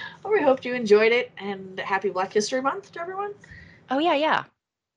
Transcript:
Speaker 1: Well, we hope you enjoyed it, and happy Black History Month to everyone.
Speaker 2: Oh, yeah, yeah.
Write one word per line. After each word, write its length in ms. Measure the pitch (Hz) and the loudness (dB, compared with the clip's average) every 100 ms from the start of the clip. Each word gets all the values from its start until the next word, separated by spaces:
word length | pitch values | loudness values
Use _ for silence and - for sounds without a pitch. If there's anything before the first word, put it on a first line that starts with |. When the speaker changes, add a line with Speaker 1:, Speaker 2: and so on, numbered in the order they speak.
| - - | -12 -14
Speaker 1:
Well, 80 | 381 | 0
we 100 | 415 | 2
hope 220 | 294 262 | 4 2
you 100 | 247 | 0
enjoyed 380 | 247 220 208 220 | -4 4 6 6
it, 180 | 240 247 - | 4 0 -8
and 400 | 196 196 190 185 | -10 -8 -10 -12
happy 320 | - 196 202 | -4 -2 -2
Black 220 | 180 190 | -2 0
History 280 | 208 214 262 | 0 0 -2
Month 320 | 269 370 - | -2 -4 -8
to 80 | 339 | -12
everyone. 320 | 339 381 415 403 - - - - - | -10 -8 -8 -10 -18 -20 -20 -20 -6
Speaker 2:
Oh, 100 | 269 | -2
yeah, 140 | 330 | 0
yeah. 300 | 294 311 214 - _ _ _ _ | 0 0 0 -2 _ _ _ _